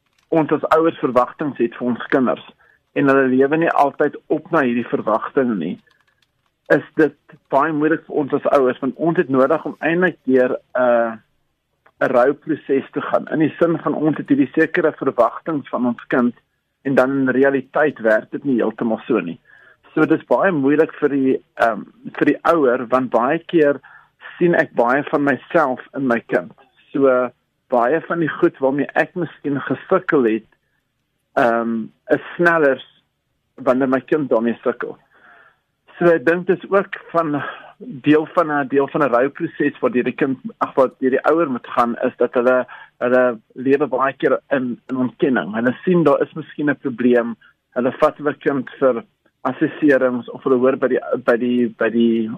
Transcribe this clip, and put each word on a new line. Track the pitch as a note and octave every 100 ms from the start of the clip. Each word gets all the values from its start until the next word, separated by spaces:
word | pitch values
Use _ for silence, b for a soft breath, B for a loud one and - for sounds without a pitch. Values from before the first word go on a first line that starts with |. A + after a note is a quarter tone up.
| _ _ _
ons | E3 D3+
as | D3+ -
ouers | D#3+ E3 -
verwagtings | C#3+ B2 B2 - D3+ B2
het | A#2+
vir | - B2
ons | A#2 -
kinders | D3 A#2+ - - - b b _
en | C#3+ C#3+
hulle | C#3 C3
lewe | B2+ C#3 D#3+
nie | E3
altyd | - C#3 - D3 - -
op | D#3 -
na | E3
hierdie | C3 A#2+ A#2
verwagtinge | B2 G#2+ G#2+ - - B2
nie, | G#2 D#2+ - _ _ _ _ _ _ _ _ -
is | D#3 - -
dit | D3 - _ D#3 _
baie | C#3 D#3
moeilik | D3+ D#3 D#3+
vir | - -
ons | C#3
as | C#3+ B2+
ouers, | C#3+ B2+ B2
want | C3 -
ons | D#3+ E3
het | C#3+
nodig | C3+ C3+ D#3
om | D#3 -
eintlik | D3 E3+ F#3 -
deur, | - C3 B2+ - - B2+
uh, | B2 A#2+ A#2 A2+ _ _ _ _ _ _ _ -
'n | C#3
rouproses | B2 B2+ D3 D#3+ D3 - C3+ -
te | C#3+
gaan. | - - -
In | D3
die | D3 -
sin | E3+ D#3+
van | D#3
ons | C3+ D#3 D3
het | -
hierdie | C#3 C3+
sekere | - D#3 - D#3
verwagtinge | - C3+ B2 A#2 - - D3+ -
van | A#2+ B2
ons | A#2 -
kind | C#3+ A#2+ - _ _ _ _ C3+
en | B2+
dan | B2+ C#3
in | C3 B2
realiteit | C#3 C3+ C3 D#3+ D3+ -
werk | A2 G#2+ -
dit | C#3+ C#3+
nie | A#2+
heeltemal | G#2 - A#2 A2 -
so | A2
nie. | E2+ E2 b b b b _
So | - D3+
dis | D#3 -
baie | B2 F#3
moeilik | D#3+ C3+ D3 D#3 -
vir | C#3+
die, | C#3 C3 - - -
ehm, | A#2 G#2 - _ - -
vir | D3
die | - -
ouer, | E3+ C3+ B2 A#2
want | B2+ B2+
baie | A#2 B2 D#3+ -
keer | E3+ C#3+ C#3 - B B B - -
sien | F3
ek | E3 C#3+ B2+
baie | A#2+ C3+ C#3
van | D3+ C#3+
myself | B2+ - F3 C#3+ B2 - -
in | C3+
my | A#2 -
kind. | - E2 - _ _ _
So | C#3+ C3+ B2+ B2 - _ _ _
baie | B2 A#2+ D#3+ D#3+
van | E3+
die | D3+ -
goed | E3+ -
waarmee | C3 C#3+ C3+
ek | - D#3 F#3
miskien | D#3+ - D3 C#3
gesukkel | - C3 - F#3 F#3 D3+ A#2
het, | A2 - _ _ _ _ _ _ _ _ -
ehm, | B2+ A#2 A#2 A2+ A2 _ -
is | C#3+ - -
sneller | E3+ E3 C#3+ B2+ - _ _ _ _ _ _ -
wanneer | C3 B2+ C3+
my | C3
kind | - D#3 C3+
daarmee | A2+ A#2 A2
sukkel. | B2+ - - - _ b b b b b b _ _ -
So | F3
ek | E3
dink | E3 F3 F3+
dis | F3+ -
ook | G3 G3 - -
van | E3 E3 D3 - B B B
deel | B3+ C#3 D3 D3+ D#3
van | - D#3+
'n, | D3 C3+
deel | C#3 C#3
van | D#3+
'n | C#3 A#2+
rouproses | C#3+ - E3 - D3 -
wat | B2+
deur | B2
die | A#2+ -
kind, | C#3 C3 A2+ -
ag, | C3+
wat | - B2+ -
deur | C3
die | B2 C#3
ouer | D#3+ E3
moet | A#2+ -
gaan, | - A#2+ A#2+
is | B2 -
dat | B2
hulle, | B2+ A#2+ B2+ A#2+ B B -
hulle | B2 B2+ B2 A2+ _
lewe | - C3 C#3+ D3
baie | B2 C3+
keer | C3+ D3+ C3 -
in, | C#3 B2+ A2+ -
in | B2+
ontkenning. | B2+ - D3+ A#2 D#2+
Hulle | A2 B2 A#2+
sien | - F3
daar | D3 C3
is | C#3+
miskien | D#3+ - - D3
'n | C3+
probleem. | C#3+ A2+ B2 A#2+ A#2 - b b _
Hulle | B2+ B2 -
vat | D3+ -
hulle | D3
kind | C3+ D#3 C3+ B2 -
vir | C3+ A#2 - _ _ _
assesserings | B2+ B2+ D#3 - D3+ C3 B2+ B2 A#2
of | B2+
hulle | C3+ B2+
hoor | B2+ C3
by | B2+
die, | B2+ - B2+
by | B2 A#2
die, | B2 B2 A#2
by | - A2+
die | A#2 A#2 A2+ A2